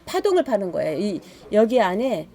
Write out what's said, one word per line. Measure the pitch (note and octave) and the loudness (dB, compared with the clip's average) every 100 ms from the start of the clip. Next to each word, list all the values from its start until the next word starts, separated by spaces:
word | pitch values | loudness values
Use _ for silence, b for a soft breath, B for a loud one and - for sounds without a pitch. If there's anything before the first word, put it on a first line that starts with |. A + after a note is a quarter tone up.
| - | -8
파동을 | F#4 G4+ F4+ | -2 0 2
파는 | C4+ G#3 F#3 | 2 0 -2
거예요. | E3 D3+ D3 | -4 -2 -2
이, | G#3 E3+ - B B | -4 -6 -10 B B
여기 | G#3 A3+ B3 | 2 4 4
안에 | F#3+ F#3+ C4 F#3 D#3 | 2 0 -2 -4 -6